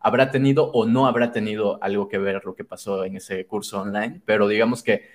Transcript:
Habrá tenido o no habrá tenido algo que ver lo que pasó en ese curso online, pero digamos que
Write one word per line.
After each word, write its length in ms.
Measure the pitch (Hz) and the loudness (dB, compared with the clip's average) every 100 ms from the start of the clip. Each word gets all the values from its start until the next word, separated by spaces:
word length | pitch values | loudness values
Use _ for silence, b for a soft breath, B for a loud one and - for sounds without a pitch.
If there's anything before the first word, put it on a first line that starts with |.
Habrá 280 | 107 123 135 | 0 4 2
tenido 400 | 135 139 139 - | 4 2 4 2
o 120 | 120 | 2
no 220 | 110 127 131 | 4 4 4
habrá 260 | 120 120 | 2 0
tenido 500 | 113 107 107 101 - | -2 -4 -2 -2 -2
algo 240 | 98 101 98 | -2 -2 -2
que 100 | 98 | -2
ver 260 | 98 98 | -2 -4
lo 100 | 95 | -8
que 100 | - | -14
pasó 400 | - 92 104 98 | -16 -14 -6 -6
en 120 | 95 95 | -6 -8
ese 300 | - 95 92 | -8 -10 -6
curso 340 | 104 - 98 | -8 -6 -8
online, 400 | 98 104 117 - - | -4 -4 -4 -8 0
pero 200 | 107 104 | 2 4
digamos 340 | 107 113 120 | 4 2 0
que 220 | - 101 b | 0 -2 b